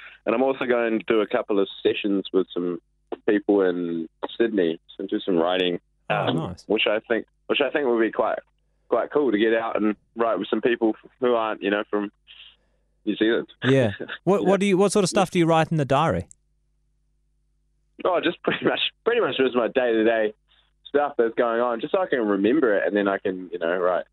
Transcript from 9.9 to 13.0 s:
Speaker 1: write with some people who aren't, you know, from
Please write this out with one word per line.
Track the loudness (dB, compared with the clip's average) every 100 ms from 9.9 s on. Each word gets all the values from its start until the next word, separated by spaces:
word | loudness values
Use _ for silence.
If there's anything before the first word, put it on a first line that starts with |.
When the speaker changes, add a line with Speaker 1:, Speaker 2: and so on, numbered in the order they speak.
| -2 _ -4
Speaker 1:
write | -2 0
with | -2
some | -2
people | 0 0 0 -2 -10 -2
who | 0 2
aren't, | 0 -2
you | -2
know, | -2 -2
from | -4 -4 _ _ -20 -20 _ _ _ _ _